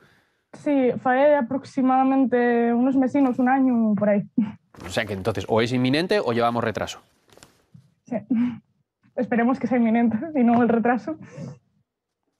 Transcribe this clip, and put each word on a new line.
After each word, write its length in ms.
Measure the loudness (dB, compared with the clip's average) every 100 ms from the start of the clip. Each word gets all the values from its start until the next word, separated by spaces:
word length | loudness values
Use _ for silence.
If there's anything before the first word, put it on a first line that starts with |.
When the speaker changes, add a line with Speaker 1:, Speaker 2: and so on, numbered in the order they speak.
| _ _ _ _ _
Speaker 1:
Sí, 380 | -8 -2 0 0 -2
fue 320 | -2 2 4 2
aproximadamente 1400 | 0 -6 -8 -2 0 2 2 2 2 2 2 2 0
unos 220 | 0 0 0
mesinos, 420 | 0 2 0 2
un 100 | 2
año, 440 | 2 2 2 2
por 160 | 2 2
ahí. 140 | 0 0 -2 -4 -6 _ -18
Speaker 2:
O 60 | -8
sea 160 | -6 -4
que 80 |
entonces 320 | -4 -4 -4 0
o 140 | 0
es 100 | 2
inminente 480 | 0 0 0 0 0
o 140 | 0
llevamos 300 | 0 0 0
retraso. 380 | -2 -4 -8 -10 _ _ _ -20 -20 _ _ -20 _ _ -12
Speaker 1:
Sí. 80 | -10 -4 -2 -2 -4 -16 _ _ _ _ -8
Esperemos 440 | -2 0 0 -2
que 80 | -2
sea 100 | 0
inminente 400 | 2 2 0 -2 -4
y 100 | 0
no 200 | 2 4
el 60 | 2
retraso. 480 | 2 2 -2 -4 -12 -14 -16 -16 -16 _ _ _ _ _ _ _